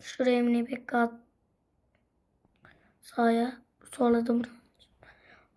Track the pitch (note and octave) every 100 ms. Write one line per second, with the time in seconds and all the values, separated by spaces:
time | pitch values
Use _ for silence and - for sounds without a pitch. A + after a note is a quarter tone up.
0 | - - B3+ A#3+ A#3+ A#3+ A#3 B3+ - A#3+
1 | A#3 A#3 _ _ _ _ _ _ _ _
2 | _ _ _ _ _ _ - _ _ _
3 | - - A#3 A#3 B3 - _ _ - -
4 | A#3+ A#3 A#3 A#3+ A#3+ - _ _ _ _
5 | - _ _ - _